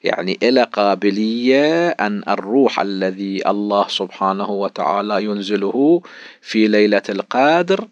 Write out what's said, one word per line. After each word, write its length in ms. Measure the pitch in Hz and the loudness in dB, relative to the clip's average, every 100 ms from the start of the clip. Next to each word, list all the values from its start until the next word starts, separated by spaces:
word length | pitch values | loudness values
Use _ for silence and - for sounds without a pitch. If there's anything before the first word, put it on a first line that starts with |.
يعني 360 | 139 131 90 90 | -2 -2 -4 0
إلى 200 | 117 131 | 2 2
قابلية 1300 | 117 - 101 95 101 101 110 117 123 135 151 165 170 | 0 0 0 2 0 0 -2 0 2 2 2 0 -2
أن 340 | - 104 101 - | -2 -4 -4 -4
الروح 520 | 101 98 127 123 - | -4 0 2 2 0
الذي 720 | 98 95 95 95 98 95 - | -4 -2 -4 -4 -6 -4 -2
الله 380 | 101 104 101 101 | -2 0 0 0
سبحانه 640 | - 95 - 98 98 104 | -4 -8 -2 -2 -2 -4
وتعالى 760 | 101 95 - 76 98 104 101 | -4 -4 -4 -2 -2 -2 -2
ينزله 760 | 107 101 98 104 98 127 147 170 - - - - | -2 -4 -2 -2 -2 2 2 2 0 -20 -20 -20
في 260 | - 113 107 | -4 2 4
ليلة 360 | 104 104 101 - | 4 4 2 0
القدر 800 | 98 - 123 143 170 180 196 220 | -6 -2 2 4 2 2 -2 -2